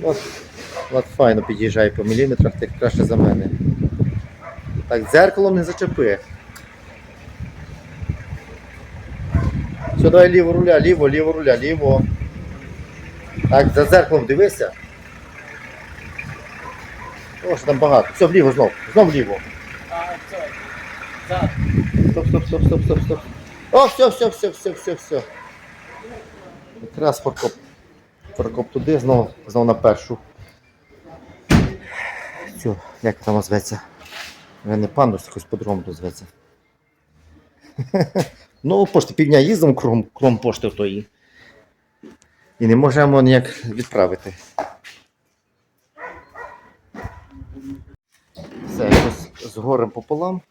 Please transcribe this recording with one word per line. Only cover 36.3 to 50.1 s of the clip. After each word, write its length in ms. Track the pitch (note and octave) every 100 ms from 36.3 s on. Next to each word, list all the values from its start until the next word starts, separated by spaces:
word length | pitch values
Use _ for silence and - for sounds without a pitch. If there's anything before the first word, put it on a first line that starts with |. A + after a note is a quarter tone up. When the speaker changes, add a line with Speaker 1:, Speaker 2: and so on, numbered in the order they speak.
| _ _ _ _ _ _ _ _ _ _ _ _ _ _ - B2+
Speaker 1:
<laughs> 320 | F#3+ - F#3+ - - _ _
Ну, 220 | C3+ F#3+ G3
пошти 280 | F3+ -
півдня 260 | - D3+ D3
їздимо 340 | D3 G#3+ D#3
кругом, 320 | B2+ B2+ A#2 -
кругом 240 | - C3 A2+
пошти 320 | B2 A2 A2+
тої. 360 | - G2+ G2 G#2+ _ _ _ - _ _ _ _ _ - _ _ _ _ _
І 80 | A2+
не 80 | A#2
можемо 460 | C#3+ C3+ C#3+ C#3
ніяк 440 | B2+ C3 B2+ - A#2
відправити. 680 | A2 A#2 G#2+ F2+ F#2 G2 F2+ - - - - - - _ _ _ _ _ _ _ _ _ _ - B5 - - - - _ _ _ - - - - C4+ C4+ C#4 C4+ C#4 - - _ _ _ - - - -
Все, 160 | -
якось 720 | G#2+ - A#2 - - - A#2
з 40 | A2
горем 320 | A2+ C3 A2+
пополам. 520 | A#2 -